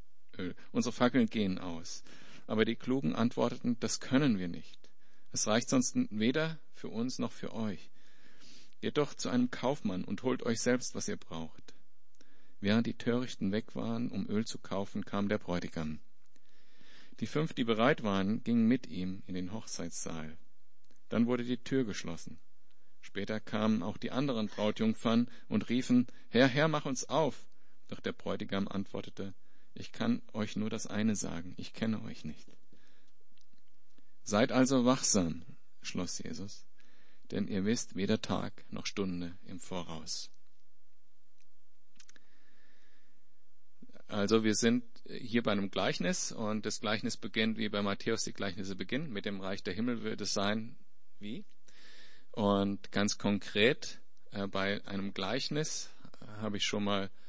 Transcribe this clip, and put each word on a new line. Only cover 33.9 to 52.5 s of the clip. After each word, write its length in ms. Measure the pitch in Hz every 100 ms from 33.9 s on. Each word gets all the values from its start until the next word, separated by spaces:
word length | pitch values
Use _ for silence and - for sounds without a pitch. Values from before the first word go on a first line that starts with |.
| - - -
„Seid 280 | - 104 107
also 340 | 120 131 131 123
wachsam“, 600 | 135 - 101 82 85 - - - -
schloss 360 | - 92 87 -
Jesus, 480 | - 87 101 - - - - - - - -
„denn 160 | 107 101
ihr 160 | 98
wisst 320 | 101 123 - -
weder 260 | 98 110
Tag 440 | - 95 101 - -
noch 160 | - -
Stunde 500 | 104 95 87 85 - -
im 140 | 92
Voraus.“ 720 | - 92 82 80 80 - - - - - - - - - - - - - - - - - - - - - - - - - - - - - - - - - - - - - - - -
Also 360 | 104 101 110
wir 120 | 110 101
sind 280 | 117 123 - - -
hier 360 | - 117 117
bei 80 | 117
einem 180 | 101 98
Gleichnis 600 | 98 113 - - - -
und 340 | - 107 107 104
das 140 | -
Gleichnis 380 | 107 107 117 -
beginnt, 400 | 104 110 110 110
wie 120 | 107
bei 140 | 104
Matthäus 400 | 101 98 117 113
die 100 | -
Gleichnisse 420 | - 101 90 95 92
beginnen, 360 | 95 123 160
mit 140 | 101 104
dem 140 | 98
Reich 220 | 95 98
der 120 | 101
Himmel 300 | 92 123 117
wird 180 | 107 107
es 120 | 98
sein, 420 | 104 101 110 120 - - - - -
wie? 240 | 110 160 - - - - - - - - -
Und 600 | - 101